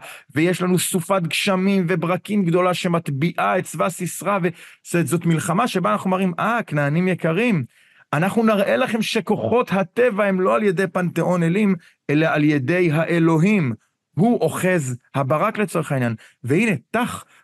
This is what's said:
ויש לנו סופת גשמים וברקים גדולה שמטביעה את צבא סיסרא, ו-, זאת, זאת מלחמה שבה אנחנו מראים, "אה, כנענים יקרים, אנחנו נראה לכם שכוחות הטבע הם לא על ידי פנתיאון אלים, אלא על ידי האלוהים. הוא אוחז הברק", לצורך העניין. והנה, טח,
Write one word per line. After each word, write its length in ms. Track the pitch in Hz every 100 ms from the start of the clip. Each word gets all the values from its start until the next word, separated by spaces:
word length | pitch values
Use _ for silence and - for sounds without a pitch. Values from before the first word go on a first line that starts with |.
| - - - -
ויש 260 | 170 175
לנו 180 | 180 180
סופת 420 | - 190 165 196
גשמים 640 | 165 - - 185 190 196 170
וברקים 560 | 180 170 185 - 208 175
גדולה 280 | 170 180
שמטביעה 880 | 170 180 170 165 139 170 170 196 196
את 40 |
צבא 260 | 175 156 196
סיסרא, 500 | - 175 - 165 202
ו-, 40 | 170 165 - -
זאת, 240 | - 170 139
זאת 180 | 170 170
מלחמה 420 | 160 - 175 240
שבה 240 | 190 185
אנחנו 180 | 208 190
מראים, 240 | 185 190 170
"אה, 200 | 202 233 -
כנענים 400 | 151 143 156 185
יקרים, 560 | 170 165 165 240 185 120 _ _ _ _
אנחנו 300 | 143 185 202
נראה 340 | 220 208 202 226
לכם 240 | 254 220
שכוחות 720 | 208 226 - 214 214 233 247
הטבע 540 | 190 190 - 247 202 208
הם 160 | 190
לא 140 | 190 226
על 80 |
ידי 240 | 208 180 190
פנתיאון 560 | 185 180 - 160 180
אלים, 320 | 165 180 208 185 - _ -
אלא 180 | 147 160
על 160 | 151
ידי 480 | 151 151 127 175 175
האלוהים. 840 | 151 165 170 160 165 185 214 139 110 _ _ _ -
הוא 260 | 220 233
אוחז 560 | 160 - 180 180 131 123 _ 135
הברק", 420 | 135 151 202 208
לצורך 340 | 202 170 156
העניין. 240 | 139 120 113 - _
והנה, 280 | 120 151 226 156 -
טח, 340 | 220 247 - - _